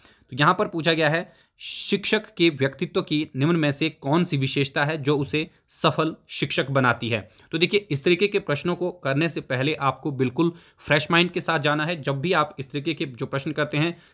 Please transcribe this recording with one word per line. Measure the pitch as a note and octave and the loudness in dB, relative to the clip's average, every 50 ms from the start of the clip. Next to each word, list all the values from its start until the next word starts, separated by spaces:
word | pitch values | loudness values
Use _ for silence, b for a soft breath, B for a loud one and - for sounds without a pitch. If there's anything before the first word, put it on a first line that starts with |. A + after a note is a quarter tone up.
| b b b b b b | b b b b b b
तो | B2+ | -2
यहाँ | B2 D3 E3 F#3 G3 | 2 4 4 4 4
पर | G#3 - | 0 -2
पूछा | - E3 C#3+ E3 | -2 -2 2 2
गया | E3 D#3+ D#3 D3 | 2 4 4 2
है, | D#3 E3+ G3 b b b b b b b | 2 0 -2 b b b b b b b
शिक्षक | - - - - - - G#3 F#3+ - - A3 G#3+ G#3+ - - | -10 -8 -8 -6 -2 0 0 0 2 0 0 0 -2 -4 0
के | - E3+ E3+ | 4 4 4
व्यक्तित्व | D3 C3 C3+ C3+ C3+ - F3+ - - F#3+ | 4 2 -2 -2 0 -4 -6 -4 -2 -4
की | F3 - D#3 D3+ D#3 D#3 - | -2 0 -2 -2 -2 -4 -2
निम्न | C3 C#3 E3 F3 | 0 2 2 4
में | E3 D3+ D3 | 4 2 2
से | C#3+ - D#3 D3+ | 0 0 -2 -4
कौन | - - - C#3 D3+ F3 F3 | -4 -4 -2 0 2 2 2
सी | F3+ D3+ | 2 0
विशेषता | C3+ C3+ C3+ - C#3+ C#3 - - D#3+ D3 | 0 0 0 0 0 -2 0 0 -2 0
है | D3+ D#3+ D#3 | 0 -2 -2
जो | B2+ C#3+ D3 C#3+ | 0 0 2 2
उसे | C#3 - - D3+ E3 b b b b b | 0 -2 -2 -4 -4 b b b b b
सफल | - - - D#3+ D3+ - D#3 D#3+ - - _ - | -8 0 0 0 2 2 -2 -2 -2 -8 _ -10
शिक्षक | - - D3+ C#3+ - F3+ D3 C3 | -4 -4 -4 -2 0 -2 -2 0
बनाती | C#3 C3+ B2+ B2 A#2 - B2 A2+ | 2 2 4 2 2 0 -2 -4
है? | A#2 G#2+ F#2 b b b b b | -4 -4 -4 b b b b b
तो | - D#3+ | -2 0
देखिए, | F3 F3+ G#3 G3+ G3+ - | 0 2 2 0 0 0
इस | D3 C3+ - | -4 0 2
तरीके | F3+ F3 E3+ G3+ G3+ | 2 4 4 2 0
के | G#3 F#3+ | 0 -2
प्रश्नों | - - D3 C#3+ - F3 F3 | -2 -2 -4 -2 0 -2 -2
को | F3 F3+ F3 | -2 -4 -6
करने | F3 - - C3+ C3+ C#3+ E3 D#3+ | -6 -6 -4 -2 0 0 0 0
से | - D#3+ | -2 -6
पहले | - - C3 B2 C3+ D#3 D3+ | -6 -4 -2 -2 0 -2 -2
आपको | - C#3 C3+ C3+ - - D#3 | 0 0 -2 -2 -2 -6 -6
बिल्कुल | C3+ B2 C3 B2 - E3 E3 E3+ E3 B B B B B | -2 0 -2 0 2 2 0 0 0 B B B B B
फ्रेश | - - D3 D3+ D3 - | 0 2 2 2 2 2
माइंड | E3+ E3+ E3+ F3 | 2 2 2 2
के | - F3+ | 0 -6
साथ | - - D#3+ D#3 | -2 -2 -2 0
जाना | C#3 D3+ D3 D3+ D3+ | 2 2 0 0 -2
है। | E3 F3+ D#3 | -4 -4 -4
जब | C3 C#3+ C#3 C3+ | -4 -4 -4 -2
भी | C#3 F3+ | -2 0
आप | F3+ D#3 D3+ D3+ - - | 2 2 0 0 -4 -12
इस | C3 - | -14 -8
तरीके | - C#3 C#3+ E3 D3+ | -8 -6 -4 -4 -4
के | - E3 | -4 -6
जो | C#3 A#2+ A2 C3+ | -8 -6 -8 -8
प्रश्न | - C#3 C#3 - D#3+ | -6 -6 -6 -6 -4
करते | C#3+ D3+ D3 D3 - D3 | -4 -2 -4 -2 0 -2
हैं, | D#3+ E3+ E3+ b b b | -2 -2 -4 b b b